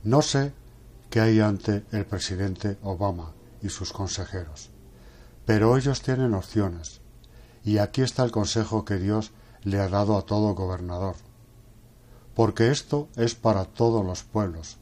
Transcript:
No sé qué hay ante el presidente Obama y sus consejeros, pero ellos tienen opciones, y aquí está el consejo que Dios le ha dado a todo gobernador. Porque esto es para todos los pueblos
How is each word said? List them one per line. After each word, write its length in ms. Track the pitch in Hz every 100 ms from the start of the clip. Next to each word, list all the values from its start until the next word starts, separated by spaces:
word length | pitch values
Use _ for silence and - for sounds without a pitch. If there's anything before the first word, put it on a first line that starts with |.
No 180 | 107 139
sé 320 | 151 139 139 - - - - - -
qué 100 | 113
hay 200 | 110 110
ante 440 | 107 98 - 101 -
el 140 | 104 98
presidente 720 | 95 - 92 98 92 104 98
Obama 500 | 101 90 98 87 80 - - -
y 60 | 101
sus 220 | - 92
consejeros, 760 | - 95 - 87 95 80 76 - - - - - - - - -
pero 300 | 107 110 131
ellos 260 | 135 131
tienen 320 | - 131 127 98
opciones, 680 | - 110 98 85 78 - - - - - - -
y 160 | 104 107
aquí 240 | 101 -
está 200 | 127 -
el 60 | 123
consejo 560 | 113 98 113 110 113 -
que 120 | 98
Dios 340 | 95 110 107 - - -
le 160 | 101 98
ha 100 | 95
dado 260 | 101 104 104
a 60 |
todo 320 | - 107 107
gobernador. 600 | 92 92 90 90 87 95 90 - - - - - - - - - - - -
Porque 340 | 113 - 117
esto 400 | 143 - 147 151 -
es 180 | 113
para 320 | - 113 98 92
todos 400 | - 117 113 92
los 160 | 90
pueblos 560 | - 110 98 80 78 -